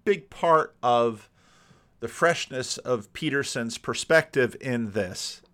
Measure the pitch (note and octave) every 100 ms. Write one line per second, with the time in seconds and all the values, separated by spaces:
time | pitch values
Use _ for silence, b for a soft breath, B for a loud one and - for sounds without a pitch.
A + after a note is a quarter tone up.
0 | G#3 F#3+ - - E3+ D#3+ - _ B2 A#2+
1 | A#2 G#2+ - b b b b b b _
2 | A#2 - E3+ E3 - C3 B2+ - B2+ A#2+
3 | G2+ - D#3 C#3 - B2+ A#2 - - A#2
4 | - D#3+ - C#3 A#2+ - C3 A#2+ A2 G#2
5 | F#2 - - - _